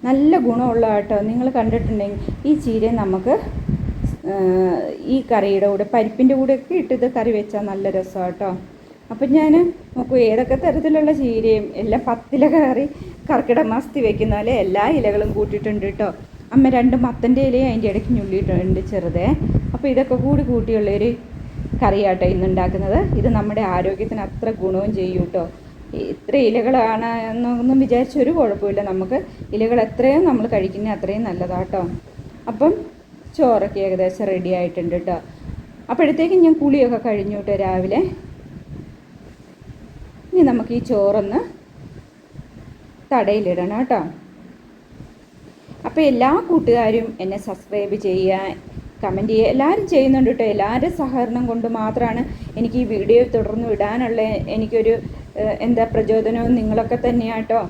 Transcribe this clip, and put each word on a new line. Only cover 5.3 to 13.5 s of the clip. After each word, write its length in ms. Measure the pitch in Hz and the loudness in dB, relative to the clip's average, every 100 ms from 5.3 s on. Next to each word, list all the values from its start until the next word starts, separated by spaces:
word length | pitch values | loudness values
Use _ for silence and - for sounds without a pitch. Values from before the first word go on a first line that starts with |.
| 226 202 196 202 | 0 2 2 2
കൂടെ, 180 | 196 208 | 0 0
പരിപ്പിൻ്റെ 420 | 240 214 220 262 | 0 0 4 4
കൂടെയൊക്കെ 400 | 269 262 269 269 | 4 2 0 0
ഇട്ടിട്ട് 340 | 349 240 254 240 | -4 -2 0 0
കറി 180 | 254 220 | 0 0
വെച്ചാൽ 320 | 214 208 214 | 0 -2 -6
നല്ല 260 | 208 196 196 | -6 -4 -2
രസമാണ് 440 | 190 185 196 180 | -2 -4 -4 -6
ട്ടോ. 160 | 175 196 185 - - - - - | -4 -6 -6 -10 -20 -20 -20 -16
അപ്പം 200 | 220 269 | -4 2
ഞാൻ 220 | 294 311 311 349 - - | 4 6 6 4 0 -12
നോക്കൂ, 240 | - 247 254 | -8 0 4
ഏതൊക്കെ 360 | 233 220 254 262 | 4 2 0 0
തരത്തിലുള്ള 540 | 349 254 320 311 302 | 2 0 2 4 4
ചീരയും 520 | 302 262 226 220 214 202 - | 2 0 0 2 2 0 -6
എല്ലാം 240 | 208 240 | -2 0
പത്തില 400 | 254 233 - 277 285 | 0 -6 -2 2 4
കറി 360 | 320 285 254 285 - - - - | 6 4 2 -2 -6 -16 -16 -2
കർക്കിടക 400 | 269 - | 0 2